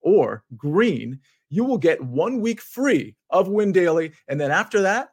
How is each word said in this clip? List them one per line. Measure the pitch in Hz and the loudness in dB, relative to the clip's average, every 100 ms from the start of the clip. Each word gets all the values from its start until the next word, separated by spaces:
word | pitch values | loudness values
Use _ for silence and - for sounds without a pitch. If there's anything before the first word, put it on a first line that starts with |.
or | 160 196 117 107 _ 117 | 4 4 4 -4 _ -10
"green," | 147 165 233 139 - 135 _ _ _ | -2 0 2 0 -6 -12 _ _ _
you | 156 | -4
will | 254 240 | -2 2
get | 165 156 | 2 0
one | 131 127 190 254 | -4 -2 -2 -2
week | 220 226 | -4 -4
free | - - 277 180 110 - _ | -10 -4 0 0 -2 -14 _
of | 175 185 | 0 2
Win | 208 208 | 0 2
Daily. | 185 175 160 160 _ - | 2 2 0 -2 _ -8
And | 139 | -4
then | 139 | 0
after | 160 214 214 | 0 0 0
that | 190 214 285 | 0 0 -4